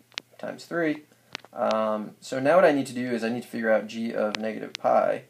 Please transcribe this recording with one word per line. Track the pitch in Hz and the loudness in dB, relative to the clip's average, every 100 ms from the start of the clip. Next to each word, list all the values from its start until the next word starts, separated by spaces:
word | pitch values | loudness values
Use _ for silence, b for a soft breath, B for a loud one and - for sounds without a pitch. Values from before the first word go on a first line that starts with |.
| _ - - - | _ -14 -14 -10
times | 107 120 | -10 -10
three. | - 165 156 151 - B B B - | -6 -2 0 -2 -8 B B B -12
Um, | 123 107 110 110 107 104 - | -2 0 2 0 -2 -6 -12
so | - 135 | -8 0
now | 139 175 | 4 6
what | |
I | 180 | 6
need | 143 127 | 4 0
to | |
do | 120 127 | -4 -2
is | 117 | -2
I | 113 | -2
need | 120 | -4
to | - | -6
figure | 117 113 | -2 2
out | 107 107 | 2 0
g | 113 117 | -6 -4
of | 110 107 101 | -2 -2 -2
negative | 110 107 - | -6 -6 -10
pi. | - 123 117 95 107 | -2 2 4 4 0